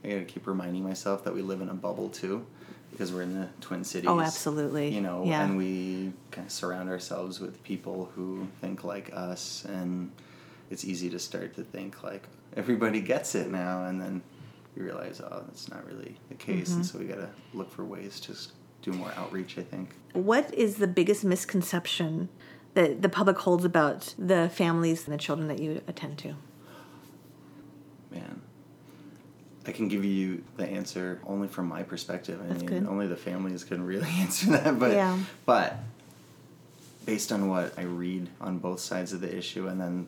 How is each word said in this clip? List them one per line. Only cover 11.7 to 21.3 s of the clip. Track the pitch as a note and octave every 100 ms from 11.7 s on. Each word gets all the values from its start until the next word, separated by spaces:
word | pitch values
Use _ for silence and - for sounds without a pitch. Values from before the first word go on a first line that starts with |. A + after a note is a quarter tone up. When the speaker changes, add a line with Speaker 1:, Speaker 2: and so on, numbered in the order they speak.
| F#2+ F#2+ -
Speaker 1:
like, | - G2 - - - -
everybody | G#2+ A2+ A2 G#2+
gets | F#2 B2+ - G#2
it | F2
now, | F#2 F2+ F#2 F2+
and | F#2
then | F#2 F#2+ - - - - - -
you |
realize, | F#2 F2+ F2+ -
oh, | - F2 -
that's | - -
not | - -
really | - - A#2 -
the | -
case, | - F3+ F3
and | F3
Speaker 2:
Mm-hmm. | F3+ -
Speaker 1:
so |
we | F#2
gotta | F#2+ F#2 - -
look | G#2+ F#2
for | -
ways | F#2+ F#2 G2 -
to | -
s-, | G2 - - - -
do | -
more | F#2 F#2 F#2
outreach, | F#2 F#2+ F#2 -
I |
think. | F2+ F#2+ F#2+ - -
Speaker 2:
What | F3+ F#3+ A#3 D4
is | - A3 G3+
the | G3
biggest | F3+ F3 G#3
misconception | G3